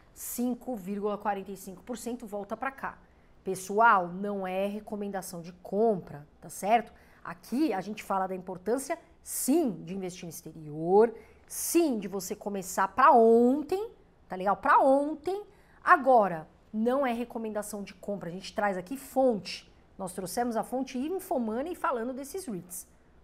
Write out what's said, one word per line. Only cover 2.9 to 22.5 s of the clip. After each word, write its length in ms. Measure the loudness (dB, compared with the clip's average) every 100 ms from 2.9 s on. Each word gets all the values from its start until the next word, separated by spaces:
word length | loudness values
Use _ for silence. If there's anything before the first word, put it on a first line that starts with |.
| -12 _ _ _ _
Pessoal, 640 | -8 -6 -2 4 6 6 2
não 360 | -4 -6 -6
é 220 | -4 -4 -4
recomendação 720 | -6 -10 -8 -6 -8 -8 -12
de 120 | -14
compra, 760 | -16 -6 0 2 0 -4 -16 -18 _
tá 80 | -18
certo? 440 | -8 2 2 0 -12 _ _
Aqui 500 | -16 -16 -6 -2 0
a 80 | -2
gente 220 | -6 -10
fala 240 | -4 -2 -2
da 80 |
importância, 640 | -6 -8 -8 -2 -2 -2 -8 -10 _
sim, 600 | -10 -4 0 2 2 -2
de 100 | -8
investir 300 | -8 -8 -10
no 60 | -14
exterior, 840 | -14 -16 -16 -12 -6 4 6 6 2 -18 -20 _
sim, 540 | -8 0 2 2 0
de 80 | -4
você 260 | -6 -8
começar 540 | -8 -6 -6 -4 -2 0
pra 240 | 6 8
ontem, 760 | 10 10 8 6 4 0 -4 -4 -12 _ _ _
tá 60 |
legal? 220 | -4 -2 0
Pra 240 | 4 6
ontem. 640 | 6 4 2 -4 -6 -6 -8 _ _ _
Agora, 680 | 4 6 8 6 6 0 -10 _ _
não 340 | -2 0 2 0
é 60 |
recomendação 720 | -2 -6 -8 -6 -6 -8 -10
de 100 | -12
compra, 340 | -12 -8 -8 -8
a 40 |
gente 200 | -10 -10
traz 240 | -4 -2 -2
aqui 200 | -6 -12
fonte. 760 | -4 2 2 2 -4 -12 -16 _ _ -12
Nós 180 | -10
trouxemos 420 | -8 -6 -4 -2 -2
a 80 |
fonte 320 | -4 -6 -6 -6
Infomoney 800 | -4 -6 -4 -4 -2 -4 -6
falando 400 | -4 -4 -2 -4
desses 320 | -8 -10 -10
reits, 400 | -10